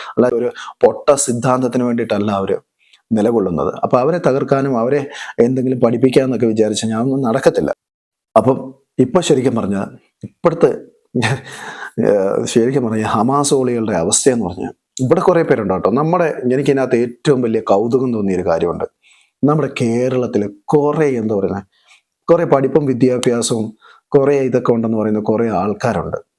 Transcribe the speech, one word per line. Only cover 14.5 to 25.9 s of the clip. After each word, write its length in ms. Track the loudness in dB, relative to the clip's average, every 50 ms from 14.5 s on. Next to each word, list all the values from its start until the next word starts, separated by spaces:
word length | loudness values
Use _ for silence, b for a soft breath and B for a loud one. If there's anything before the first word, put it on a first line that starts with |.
| -6 -8 -10 -12 -12 _ _ _ -8 -4
ഇവിടെ 200 | 0 0 2 2
കുറെ 220 | 4 2 2 2
പേരുണ്ട് 320 | 2 2 0 0 0 -2 -2
കേട്ടോ. 160 | 0 0 0
നമ്മുടെ, 500 | 0 0 0 0 0 0 0 -2 -2 -2 -2
എനിക്കിതിനകത്ത് 520 | -2 0 0 0 0 0 0 0 0 0
ഏറ്റവും 460 | 0 0 -2 -6 _ 0 0 2 2
വലിയ 180 | 2 0 -2 -2
കൗതുകം 520 | 0 2 2 2 2 0 0 0 0 0
തോന്നിയൊരു 340 | -2 -2 0 0 0 0 0
കാര്യമുണ്ട്. 380 | 0 0 0 0 -2 -2 -4 -6 -8 _ _ b b b b b b b -2 0
നമ്മുടെ 260 | 2 2 2 0 -4 -4 -4
കേരളത്തില് 680 | -2 -2 0 0 -2 0 -2 -2 -4 -2 -2 -2 -4 -4 -8 _ _
കുറെ, 420 | 0 0 2 2 2 0 0 0
എന്താ 280 | 0 0 -2 -2 -2 -2
പറയുന്നെ, 280 | -2 -2 -2 -4 -6 -8 _ b b b b b b b _ _ _ 2 2
കുറെ 160 | 2 2 4
പഠിപ്പും 420 | 2 2 2 2 2 2 2 2
വിദ്യാഭ്യാസവും 840 | 2 0 2 2 2 2 2 0 0 0 0 -2 -2 -2 -4 -4 -6 b b b b b b b 2
കുറെ 280 | 2 4 4 4 2 2
ഇതൊക്കെ 340 | 0 0 0 0 2 2
ഉണ്ടെന്ന് 260 | 0 2 0 -2 -2 0
പറയുന്ന 220 | 0 0 0 0
കുറെ 280 | 0 0 0 0 0 0
ആൾക്കാരുണ്ട്. 680 | 0 -2 -2 -2 -4 -2 -2 -2